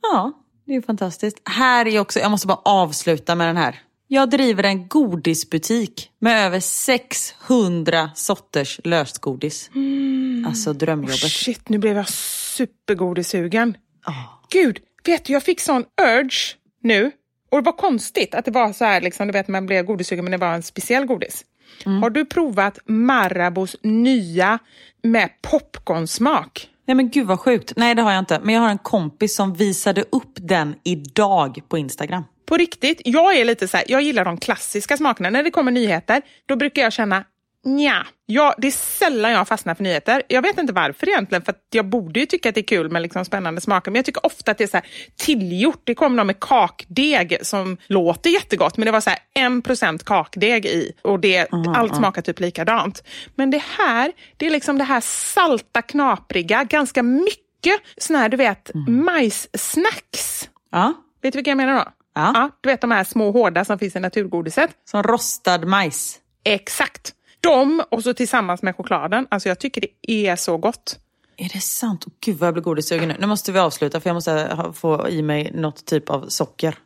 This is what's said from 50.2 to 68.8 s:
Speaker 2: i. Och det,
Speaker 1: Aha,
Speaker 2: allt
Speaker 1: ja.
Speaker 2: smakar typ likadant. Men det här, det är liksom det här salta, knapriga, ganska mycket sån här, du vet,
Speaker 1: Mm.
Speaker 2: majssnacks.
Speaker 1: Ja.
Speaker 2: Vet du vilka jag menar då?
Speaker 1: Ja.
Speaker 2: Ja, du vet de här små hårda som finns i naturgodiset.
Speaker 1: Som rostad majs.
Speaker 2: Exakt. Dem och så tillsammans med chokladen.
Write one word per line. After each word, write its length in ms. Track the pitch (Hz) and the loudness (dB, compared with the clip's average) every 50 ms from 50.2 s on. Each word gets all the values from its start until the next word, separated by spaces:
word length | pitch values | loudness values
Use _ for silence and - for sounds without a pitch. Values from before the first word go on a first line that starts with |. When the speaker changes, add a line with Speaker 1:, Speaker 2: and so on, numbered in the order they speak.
| 156 - - 190 185 214 240 226 190 | 0 -2 -4 0 0 2 2 0 0
Speaker 2:
i. 260 | - 135 170 143 - - _ | 0 -2 -2 -2 -4 -8 _
Och 180 | _ - 202 190 | _ -2 0 2
det, 280 | 170 196 185 180 170 - - | 2 2 2 2 0 0 -2
Speaker 1:
Aha, 220 | 175 165 170 170 | -2 -2 0 2
Speaker 2:
allt 160 | 156 233 214 | 2 2 2
Speaker 1:
ja. 60 | 185 - | 2 2
Speaker 2:
smakar 240 | 240 196 - - | 0 0 0 -2
typ 180 | 170 - 170 - | -4 -6 -4 -4
likadant. 640 | 190 175 - - - 190 220 233 156 196 196 - _ - - - - - _ | -4 -6 -4 -4 -2 0 0 0 0 -2 -6 -10 _ -18 -18 -18 -18 -14 _
Men 160 | - 269 269 | -2 0 2
det 120 | 269 294 - - - - | 2 0 -2 -4 -2 0
här, 340 | 415 320 233 233 254 302 359 _ - - _ _ | 2 2 2 2 0 0 -2 _ -20 -20 _ _
det 80 | 294 | -2
är 40 | 330 | 0
liksom 260 | 320 294 - - 285 277 | 0 0 0 0 0 0
det 60 | 277 | 0
här 180 | 262 277 240 | 2 0 0
salta, 800 | 226 - - - - - - 403 359 330 277 220 - _ _ 233 | 0 -2 -6 -6 -6 -2 2 2 4 4 4 0 -2 _ _ -4
knapriga, 840 | 233 - - 294 294 269 220 185 - _ - 190 175 165 202 233 277 | -4 -2 0 2 2 2 2 0 -4 _ -4 -4 0 2 0 0 2
ganska 400 | 233 - 302 294 247 - - 247 | 2 2 0 0 2 0 0 2
mycket 800 | 240 254 277 349 415 403 - _ _ _ _ - 330 392 427 _ - - - | 2 2 2 2 0 -2 -4 _ _ _ _ 0 0 0 0 _ -8 -14 -12
sån 180 | - - 330 | -4 0 2
här, 140 | 294 240 220 | 2 2 2
du 80 | 240 247 | 2 2
vet, 360 | 269 226 196 - _ - - | 2 2 0 -2 _ -10 -8
Speaker 1:
Mm. 320 | 160 147 147 233 247 302 | -6 0 2 2 4 4
Speaker 2:
majssnacks. 1400 | 359 349 320 262 220 196 - - - _ 214 - - - 302 349 427 - - - _ - - - - - - - - _ _ _ _ | 2 2 2 2 0 0 -4 -10 -8 _ -8 -6 -2 -2 0 0 0 0 -2 -14 _ -10 -8 -8 -8 -8 -10 -12 -14 _ _ _ _
Speaker 1:
Ja. 220 | - 170 185 240 330 - _ _ _ _ | -2 0 0 0 0 -4 _ _ _ _
Speaker 2:
Vet 120 | - 262 262 | -4 -4 -2
du 40 | 262 | -2
vilka 140 | 262 294 | -2 0
jag 60 | 277 269 | 0 2
menar 180 | 269 262 269 247 180 | 2 2 2 2 0
då? 60 | - _ _ _ _ _ | -2 _ _ _ _ _
Speaker 1:
Ja. 160 | 151 151 190 226 | 0 0 2 4
Speaker 2:
Ja, 140 | 233 247 285 - _ | 2 0 0 -2 _
du 80 | - 262 | 0 0
vet 120 | 269 254 | 0 0
de 100 | - 240 | 0 0
här 120 | 233 208 190 | 2 0 0
små 280 | - - 233 220 202 | 0 0 0 0 2
hårda 340 | 202 247 233 196 175 - 202 | 4 4 4 4 2 0 0
som 140 | - 208 190 | 0 -2 -2
finns 160 | 214 196 - | -2 -6 -4
i 40 | 185 | -4
naturgodiset. 680 | 180 185 - 214 202 185 175 170 170 160 156 - 302 330 - _ _ | -6 -2 -2 -2 -4 -2 -4 -4 -4 -2 0 0 0 0 0 _ _
Speaker 1:
Som 180 | - - 208 202 | -4 -2 0 2
rostad 640 | 220 233 240 - - - - _ - 180 175 165 | 2 2 2 0 -4 -8 -4 _ 0 0 0 2
majs. 540 | 175 196 202 196 160 143 - - - - - _ _ _ _ _ | 0 2 2 2 0 -4 -6 -8 -8 -10 -14 _ _ _ _ _
Speaker 2:
Exakt. 680 | 214 208 196 _ - - - 285 - _ - _ - - _ _ _ _ _ - | -2 -2 -2 _ -8 -2 -2 -2 -4 _ -14 _ -18 -18 _ _ _ _ _ 2
Dem 380 | 339 302 254 269 277 311 330 - _ | 4 6 6 6 4 4 0 0 _
och 120 | - 233 220 | -2 -2 0
så 100 | 247 247 | -2 0
tillsammans 480 | - 254 226 - 247 208 180 175 180 | 0 -2 0 2 0 2 2 -2 -2
med 140 | - 190 180 | -2 -4 -4
chokladen. 520 | - | -4